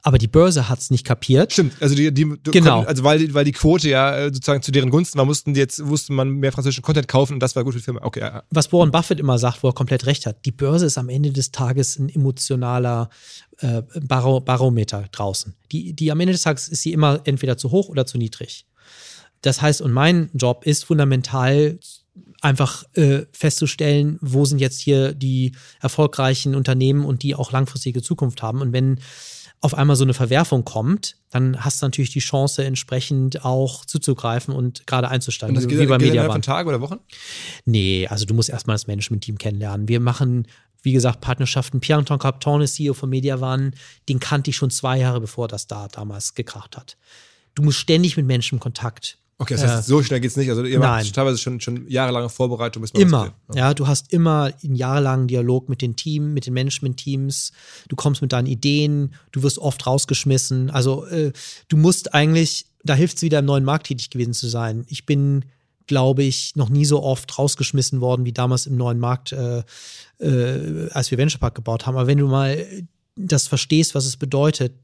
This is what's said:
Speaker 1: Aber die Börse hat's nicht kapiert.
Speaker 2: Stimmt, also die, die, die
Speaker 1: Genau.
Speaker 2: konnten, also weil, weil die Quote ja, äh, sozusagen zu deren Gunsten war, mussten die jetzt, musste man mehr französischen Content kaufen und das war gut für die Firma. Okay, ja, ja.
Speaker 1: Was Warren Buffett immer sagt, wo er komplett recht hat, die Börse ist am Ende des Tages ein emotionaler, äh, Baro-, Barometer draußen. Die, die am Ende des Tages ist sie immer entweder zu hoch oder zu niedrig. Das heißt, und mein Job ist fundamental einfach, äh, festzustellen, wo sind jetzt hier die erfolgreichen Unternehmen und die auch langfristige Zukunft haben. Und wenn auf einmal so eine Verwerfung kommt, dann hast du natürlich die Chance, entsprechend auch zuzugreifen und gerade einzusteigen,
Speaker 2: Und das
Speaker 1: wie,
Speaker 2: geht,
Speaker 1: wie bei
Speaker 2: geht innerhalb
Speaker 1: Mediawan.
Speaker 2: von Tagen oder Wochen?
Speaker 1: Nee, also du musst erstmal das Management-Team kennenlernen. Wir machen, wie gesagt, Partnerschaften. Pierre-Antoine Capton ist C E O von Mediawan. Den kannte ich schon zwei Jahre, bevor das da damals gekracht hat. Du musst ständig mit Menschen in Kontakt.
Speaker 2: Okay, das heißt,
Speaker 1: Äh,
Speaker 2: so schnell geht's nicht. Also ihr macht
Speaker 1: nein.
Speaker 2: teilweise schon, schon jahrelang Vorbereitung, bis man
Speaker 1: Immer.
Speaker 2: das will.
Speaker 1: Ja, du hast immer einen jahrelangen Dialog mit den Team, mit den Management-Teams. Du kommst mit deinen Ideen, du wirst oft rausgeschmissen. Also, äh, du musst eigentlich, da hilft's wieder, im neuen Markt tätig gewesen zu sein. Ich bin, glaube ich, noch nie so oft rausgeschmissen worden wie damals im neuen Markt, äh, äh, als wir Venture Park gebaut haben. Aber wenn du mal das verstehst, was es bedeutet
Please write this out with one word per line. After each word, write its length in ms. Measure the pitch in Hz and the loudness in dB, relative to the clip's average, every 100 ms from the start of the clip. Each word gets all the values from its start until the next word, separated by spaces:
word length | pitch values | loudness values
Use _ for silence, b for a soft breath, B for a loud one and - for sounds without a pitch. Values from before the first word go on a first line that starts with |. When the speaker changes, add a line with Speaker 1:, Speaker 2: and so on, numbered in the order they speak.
Speaker 1:
Aber 160 | - 131 | 4 4
die 80 | 110 | 6
Börse 420 | 156 180 160 113 | 6 6 4 0
hat's 220 | 127 - | -4 0
nicht 160 | 127 - | -2 0
kapiert. 460 | 123 - 131 151 | -4 2 4 4
Speaker 2:
Stimmt, 280 | - 160 - | 2 0 2
also 140 | 147 | 0
die, 180 | 139 151 | 2 2
die, 120 | 135 156 | 2 0
die 220 | 147 151 | -2 2
Speaker 1:
Genau. 240 | 180 160 120 | 6 6 6
Speaker 2:
konnten, 100 | 110 | 2
also 160 | 123 | 2
weil, 280 | 135 156 160 | 4 4 4
weil 120 | 143 | 2
die 80 | 143 | 0
Quote 360 | 135 156 175 151 | 4 4 4 4
ja, 280 | 131 135 135 | 2 2 0
äh, 160 | 143 | -4
sozusagen 260 | 135 127 143 | -4 -2 -2
zu 120 | - | 2
deren 180 | 139 131 | 2 4
Gunsten 280 | 139 175 147 | 2 2 0
war, 60 | |
mussten 300 | 135 147 - | 0 0 0
die 60 | 139 | 0
jetzt, 180 | 135 - | 0 -2
musste 340 | 147 151 - | -2 -4 -2
man 180 | 139 131 | -2 -2
mehr 200 | 135 135 | 0 -2
französischen 320 | 131 135 127 | -2 -2 -2
Content 240 | 127 156 139 | 0 0 2
kaufen 280 | 131 135 | 2 2
und 60 | 139 | 0
das 140 | 127 | -2
war 80 | - | -2
gut 120 | 127 | -4
für 40 | 120 | -4
die 60 | |
Firma. 160 | 113 123 | -6 -6
Okay, 160 | - - | -6 -6
ja, 60 | 110 | -8
ja. 140 | 107 - | -10 -4
Speaker 1:
Was 220 | 160 147 | 0 2
Warren 180 | 175 165 | 4 6
Buffett 300 | 156 170 156 | 4 2 0
immer 180 | 147 123 | 2 2
sagt, 240 | 123 120 | 2 0
wo 60 | 131 | -2
er 40 | |
komplett 320 | 123 123 131 127 | 0 0 0 0
recht 200 | 139 - | -2 -2
hat, 180 | 104 | -6
die 80 | - | -8
Börse 340 | - 139 160 175 | -4 0 2 2
ist 120 | 135 | 0
am 100 | 123 | -4
Ende 220 | 131 147 | -2 0
des 220 | 135 131 | 0 -4
Tages 440 | - 127 131 127 - | -2 -2 0 -2 -2
ein 80 | 139 | -4
emotionaler, 1000 | 147 135 131 - 131 123 123 123 117 117 B B B B _ | 0 0 0 -4 -2 0 0 0 0 -4 B B B B _
äh, 240 | 135 117 113 175 | -2 -2 -4 -10
Baro-, 380 | 139 131 127 131 | -2 0 2 2
Barometer 640 | 127 127 127 117 104 101 98 | 2 2 2 2 0 -4 -10
draußen. 420 | - 104 95 - - _ | -6 -4 -4 -8 -16 _
Die, 220 | 156 180 | -8 -8
die 160 | 156 156 | -4 -2
am 80 | 151 | 0
Ende 140 | 175 | 0
des 100 | 180 | 2
Tages 240 | - 139 - | 0 -2 -4
ist 140 | 160 | -6
sie 100 | - | -4
immer 280 | 160 151 139 | 2 2 2
entweder 340 | 139 139 131 120 | 0 -2 0 -2
zu 140 | 131 | 0
hoch 180 | 170 196 | 0 0
oder 160 | 151 | -2
zu 140 | 127 127 | -2 -2
niedrig. 480 | 113 - 117 - _ _ B B B B B _ | -4 -6 -16 -16 _ _ B B B B B _
Das 200 | - 131 | -2 2
heißt, 180 | 151 147 | 2 2
und 120 | 139 | 2
mein 360 | 123 151 175 160 | 2 4 4 0
Job 280 | 139 123 123 - | 0 0 0 0
ist 180 | 147 | -2
fundamental 920 | - 160 139 131 127 135 127 139 151 170 - - _ - - _ | 2 2 4 2 0 0 2 4 2 0 -14 -20 _ -20 -20 _
einfach, 420 | 147 135 135 - - | 0 2 2 -2 -8
äh, 280 | - 147 139 160 | 2 4 4 -2
festzustellen, 880 | - 156 - 147 - 151 143 147 156 | -2 -2 0 -2 0 2 2 2 -2
wo 240 | 143 131 | 0 2
sind 140 | 143 139 | 2 2
jetzt 220 | 131 131 | 0 -2
hier 340 | - 139 135 | 2 2 2
die 380 | 147 135 131 127 B B B | 0 -2 0 0 B B B
erfolgreichen 760 | 127 - 151 - 131 131 143 | -6 2 0 2 0 0 0
Unternehmen 500 | 135 131 127 131 143 | 0 0 2 4 2
und 180 | 143 127 | 2 -2
die 120 | 143 | -2
auch 180 | 139 131 | -4 -4
langfristige 500 | 131 131 131 131 123 | -2 -2 -4 -6 -6
Zukunft 400 | 117 175 131 113 | -4 -2 -2 -2
haben. 180 | 113 123 | -6 -2
Und 120 | 135 | -2
wenn 260 | 123 131 131 B B B B B B | 0 0 0 B B B B B B
auf 140 | 147 | -2
einmal 200 | 143 143 139 | 2 4 4
so 60 | |
eine 80 | 135 | 4
Verwerfung 520 | 123 123 131 165 135 | 2 2 2 2 0
kommt, 520 | 113 - 117 202 - - _ | 0 -2 0 -2 -4 -14 _
dann 340 | 127 131 131 | -2 0 0
hast 160 | 135 - | -4 -2
du 60 | 139 | -4
natürlich 240 | 127 131 | -2 -2
die 80 | - | -2
Chance, 460 | - 139 139 - | -2 0 0 0
entsprechend 800 | 135 131 - 131 - 139 131 135 | -4 -4 -4 -6 -2 0 0 -2
auch 400 | 131 127 131 131 | -2 0 -2 -4
zuzugreifen 680 | - 156 - 131 117 117 - | -8 -6 -2 -2 -2 -4 -4
und 340 | 135 123 120 - | -4 -4 -6 -4
gerade 220 | 131 123 | -2 0
einzusteigen, 480 | 127 131 - 110 113 | -2 -4 -6 -2 0
Speaker 2:
Und 60 | |
das 80 | 123 | 0
Speaker 1:
wie, 40 | - | 2
Speaker 2:
geht, 80 | |
Speaker 1:
wie 20 | 143 | 4
bei 120 | 131 | 6
Speaker 2:
geht 100 | 131 | 6
innerhalb 220 | 120 110 | 4 2
Speaker 1:
Mediawan. 20 | |
Speaker 2:
von 100 | - | 0
Tagen 260 | 107 151 175 | -2 -2 -2
oder 120 | 131 | -2
Wochen? 180 | 135 196 _ B B B B B | -4 -10 _ B B B B B
Speaker 1:
Nee, 440 | - 110 95 92 92 | 0 2 2 0 0
also 160 | 101 104 | -4 -2
du 80 | |
musst 140 | 113 113 | 0 0
erstmal 240 | 123 - | -4 -4
das 120 | 107 - | -4 -4
Management-Team 500 | 104 104 110 - 104 | -6 -4 -6 -6 -8
kennenlernen. 500 | 110 101 104 101 107 | -6 -6 -6 -6 -2
Wir 120 | 117 | 0
machen, 460 | 123 120 131 123 117 b b _ | 0 0 0 -2 -4 b b _
wie 100 | - | 0
gesagt, 280 | 131 123 117 | 2 2 0
Partnerschaften. 600 | - 127 131 - 131 135 | -4 -4 -2 -2 -4 -4
Pierre-Antoine 380 | - 151 139 143 | 0 0 2 0
Capton 420 | 135 135 - 147 | -2 -4 -2 0
ist 140 | 143 | 0
C 100 | - | -2
E 60 | 147 | -4
O 40 | |
von 140 | 135 135 | -4 -4
Mediawan. 640 | 131 135 131 131 131 135 127 B B - | -2 -2 -2 -2 -2 -2 -6 B B -4
Den 100 | 131 | -4
kannte 300 | - 147 139 | 0 -2 -2
ich 60 | 131 | -2
schon 140 | 135 | -2
zwei 280 | - 135 131 | -2 -2 0
Jahre, 220 | 127 123 | 0 -2
bevor 260 | 110 - 117 | -6 -8 -8
das 200 | 104 - | -8 -10
da 200 | 104 101 | -12 -12
damals 460 | - 107 101 - | -12 -12 -8 -10
gekracht 420 | - 123 - 101 - | -8 -10 -10 -16 -20
hat. 200 | - - b b b b b | -20 -20 b b b b b
Du 80 | - | 0
musst 160 | 147 131 | 2 2
ständig 380 | - 160 180 160 | 2 4 4 2
mit 100 | 135 | 0
Menschen 300 | 127 117 123 | 0 -2 -4
in 40 | |
Kontakt. 580 | 123 117 123 - - - _ _ | -6 -8 -10 -10 -16 -16 _ _
Speaker 2:
Okay, 160 | 113 | -4
das 100 | 127 | 0
heißt, 240 | 127 117 110 | 2 2 4
Speaker 1:
Äh, 0 | |
Speaker 2:
so 140 | 143 | 2
schnell 160 | 127 131 | 4 0
geht's 160 | 123 139 | -2 -2
nicht. 140 | 135 | -2
Also 120 | 117 | 0
ihr 160 | 127 127 | 0 2
macht 240 | 139 117 | 4 2
Speaker 1:
nein. 80 | 104 | 0
Speaker 2:
teilweise 240 | 101 135 123 | 0 0 0
schon, 240 | - 123 | -4 -6
schon 280 | 117 123 123 | -6 -8 -4
jahrelang 400 | 127 131 123 120 | -2 0 -2 -4
Vorbereitung, 520 | - 127 120 117 110 | -2 -2 -2 -6 -6
bis 120 | 113 | -6
man 100 | - | 4
Speaker 1:
Immer. 220 | 190 147 | 6 6
Speaker 2:
das 80 | 98 - _ | 0 -6 _
will. 100 | - | 0
Speaker 1:
Ja, 160 | 127 | 0
du 140 | 143 139 | 2 0
hast 240 | 139 - | 0 0
immer 400 | 175 165 156 139 - | 2 2 2 0 -4
einen 140 | 151 131 | -4 -2
jahrelangen 500 | 127 139 139 131 127 | 0 0 2 2 0
Dialog 420 | 123 120 127 127 | 0 0 0 -2
mit 140 | 131 | -4
den 140 | 123 113 | -4 -6
Team, 360 | - 151 147 | -4 -4 -2
mit 140 | 147 127 | -4 -4
den 80 | |
Management-Teams. 960 | 123 131 131 135 127 - 135 135 139 - B B B B | -4 -2 -4 -6 -6 -6 -4 -4 -6 -8 B B B B
Du 80 | 135 | -4
kommst 260 | 147 139 | -2 0
mit 100 | 135 | 0
deinen 140 | 123 127 | -2 -2
Ideen, 680 | 120 143 147 151 147 139 B B | -2 0 0 2 0 -4 B B
du 100 | - | -2
wirst 160 | 139 - | -2 0
oft 260 | 147 131 | -4 -4
rausgeschmissen. 840 | - 131 - 131 139 131 - 127 131 | -2 -2 0 -2 0 0 0 -2 -2
Also, 360 | 143 127 135 160 | 0 0 0 -4
äh, 260 | 170 151 131 B B B | -2 -2 -4 B B B
du 100 | 151 | 4
musst 380 | 160 - - | 4 4 2
eigentlich, 520 | 147 151 165 160 - - _ | 2 4 4 2 -2 -10 _
da 100 | - | -2
hilft's 280 | 139 165 - | 2 2 0
wieder, 180 | 165 151 | 0 2
im 60 | 139 | 2
neuen 180 | 139 | 2
Markt 240 | 135 151 - | 2 -2 -2
tätig 220 | 127 - | -8 -6
gewesen 220 | 127 120 | -4 -4
zu 140 | 117 123 | -4 -4
sein. 380 | 120 117 110 123 | -4 -4 -6 -8
Ich 200 | 143 - | -14 -2
bin, 380 | 143 139 139 135 b b b _ | 0 2 0 -4 b b b _
glaube 340 | 139 131 135 | 0 2 2
ich, 320 | 139 127 - | 0 -2 -6
noch 140 | - 120 | -2 0
nie 160 | 143 | 2
so 180 | 147 147 | 2 2
oft 340 | 143 131 - - | 0 -4 -6 -2
rausgeschmissen 640 | 139 - 135 139 131 135 | -2 0 -2 -2 -2 -2
worden 240 | 123 123 | 0 0
wie 80 | 123 | -2
damals 340 | 117 123 127 139 | -2 0 0 -2
im 100 | 127 | -2
neuen 240 | 120 120 | -2 -2
Markt, 320 | 120 123 - | -2 -4 -6
äh, 320 | 135 123 120 117 B B B B _ | -6 -4 -4 -8 B B B B _
äh, 680 | 156 127 123 131 156 156 165 | 0 0 0 -2 -6 -6 -6
als 180 | - 123 | -4 -2
wir 80 | 123 | 2
Venture 220 | 147 - | 2 0
Park 160 | 123 - | -4 -4
gebaut 300 | 113 113 - | -4 -4 -2
haben. 100 | 131 | 0
Aber 100 | 127 | 2
wenn 120 | 143 | 4
du 100 | 143 | 4
mal 360 | 135 135 143 185 196 175 _ _ - | 2 0 -2 -6 -12 -16 _ _ -10
das 320 | 185 151 - | 0 0 0
verstehst, 480 | 139 - 156 160 143 | -2 2 2 2 0
was 80 | |
es 120 | 131 127 | -4 -6
bedeutet 580 | 139 135 147 151 127 - | -4 0 2 0 -4 -6